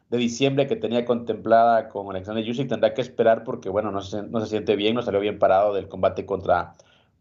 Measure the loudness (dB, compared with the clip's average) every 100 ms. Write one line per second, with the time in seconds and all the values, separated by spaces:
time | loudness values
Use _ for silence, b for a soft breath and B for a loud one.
0 | B 0 0 2 2 2 0 0 -2 0
1 | 0 -2 -2 -4 4 6 6 4 0 -6
2 | -8 -8 -6 -6 -4 -4 -4 0 0 0
3 | -4 2 2 2 0 -8 -4 -2 -2 -4
4 | -6 -8 -6 -4 -2 -2 0 2 2 0
5 | 0 0 0 0 2 4 4 0 -6 -2
6 | -2 -2 -4 -4 0 0 -2 -12 b b
7 | b b